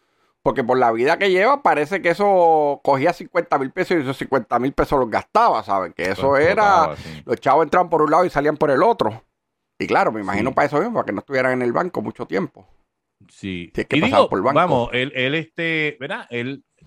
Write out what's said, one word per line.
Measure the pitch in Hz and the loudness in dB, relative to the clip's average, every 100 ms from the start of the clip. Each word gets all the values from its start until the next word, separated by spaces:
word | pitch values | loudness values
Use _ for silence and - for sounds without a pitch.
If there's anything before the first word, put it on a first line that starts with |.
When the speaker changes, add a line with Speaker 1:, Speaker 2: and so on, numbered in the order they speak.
| _ _ _ _ | _ _ _ _
Speaker 1:
porque | 139 127 | -4 -2
por | 120 127 | 0 2
la | 123 | 4
vida | 113 131 170 | 2 2 2
que | 202 | 2
lleva | 185 220 285 | 2 2 2
parece | 185 147 147 185 | 2 0 0 -2
que | 165 | -2
eso | 170 202 185 170 160 147 139 | 0 2 4 4 4 2 -2
cogía | - 139 147 | 0 2 2
cincuenta | - 175 175 170 151 | -2 -6 -6 -2 -2
mil | 135 | -4
pesos | - 180 175 | -4 -2 0
y | |
esos | 131 135 | -2 -6
cincuenta | - 135 113 120 | -2 -2 0 -2
mil | 127 | -2
pesos | - 143 143 | -2 0 0
los | 120 | 0
gastaba, | 107 - 208 233 123 | -2 0 2 2 2
¿saben? | 104 98 87 | -2 -2 -2
Que | - 90 | -4 -4
eso | - 135 | -2 0
Speaker 2:
Lo | 139 | 2
Speaker 1:
era, | 160 202 208 185 156 | 2 2 4 4 2
Speaker 2:
explotaba, | 147 | -4
sí. | - - - | -14 -14 -6
Speaker 1:
los | 120 | -2
chavos | 139 139 160 | 2 2 4
entraban | 180 175 | 2 2
por | 160 | 2
un | 151 | 2
lado | 165 180 | 2 0
y | |
salían | 143 147 151 | 0 -2 0
por | 151 | 0
el | 139 | 2
otro. | 208 233 110 113 _ _ _ _ _ - | 2 2 -2 -6 _ _ _ _ _ -10
Y | 85 | -2
claro, | 139 190 | 0 0
me | 110 | -2
imagino | 98 98 120 | -6 -4 -2
Speaker 2:
Sí. | 143 | 0
Speaker 1:
para | 147 | 0
eso | 147 | 0
mismo, | 220 | -2
para | 214 107 | -4 -4
que | |
no | 95 | -6
estuvieran | - 135 127 | -4 -2 0
en | 127 | 0
el | 123 | -2
banco | 143 175 - | -2 -4 -6
mucho | 110 - 117 | -8 -10 -6
tiempo. | 185 185 - 98 _ _ _ _ _ 101 | -4 -6 -10 -20 _ _ _ _ _ _
Speaker 2:
Sí. | - 98 90 85 | -12 -10 -8 -8
Speaker 1:
Si | - | -8
es | - | -4
que | 143 | -2
Speaker 2:
Y | |
Speaker 1:
pasaba | 214 - | 0 2
Speaker 2:
digo, | - | 2
Speaker 1:
por | 101 | 0
banco. | 110 147 | 0 2
Speaker 2:
vamos, | 175 131 120 | 2 0 -2
él, | 123 135 135 | -4 -4 -4
él, | 127 | -2
este, | 156 156 - 165 160 151 143 | -2 -6 -8 -4 -2 -4 -6
¿verdad? | 139 233 - | -12 -12 -10
Él | 120 123 139 _ _ | -8 -8 -10 _ _